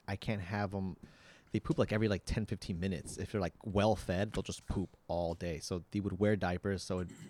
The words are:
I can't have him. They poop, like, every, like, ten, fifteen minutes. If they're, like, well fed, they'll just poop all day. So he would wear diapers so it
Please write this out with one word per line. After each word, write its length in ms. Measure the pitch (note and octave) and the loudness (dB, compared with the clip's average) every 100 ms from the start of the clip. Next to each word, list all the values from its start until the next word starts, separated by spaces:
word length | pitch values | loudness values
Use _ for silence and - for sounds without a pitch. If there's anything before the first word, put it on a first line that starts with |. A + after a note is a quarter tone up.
| - | -8
I 100 | G2 | -6
can't 240 | - G#2 | -2 -4
have 300 | F2 G#2+ G2+ | -2 -2 0
him. 240 | G2 F#2+ E2 - - - - - | 0 -2 -6 -12 -20 -20 -20 -4
They 80 | A2 | -2
poop, 180 | - D#3 | 0 2
like, 140 | A#2+ | 2
every, 160 | G#2+ A2 | 4 4
like, 140 | F#2+ - | 2 0
ten, 180 | - | -2
fifteen 340 | G#2+ G2+ - F2 | -2 -4 -4 -2
minutes. 360 | F#2+ F2 - - | 0 -2 -4 -8
If 160 | G2 | -4
they're, 80 | G#2+ | 0
like, 140 | F2 - | -2 -2
well 320 | - G2 G#2+ G#2+ | -2 4 4 4
fed, 360 | - F2+ G#2+ | 2 0 0
they'll 100 | - | -2
just 240 | F#2 F2 - | -4 -6 -4
poop 240 | - F2+ - - | -2 -4 -6 -4
all 280 | E2+ E2+ | 0 0
day. 260 | E2+ F2 D#2 | -2 -4 -4
So 220 | - F2+ D#2+ | -4 -4 -2
he 80 | G#2 | -2
would 180 | G2 F#2 | 0 4
wear 180 | G#2 G#2+ | 4 4
diapers 460 | F2+ F2+ G2+ F#2+ | 2 0 0 -2
so 160 | - F#2 | 0 -2
it 80 | F2 - - | -2 -8 -16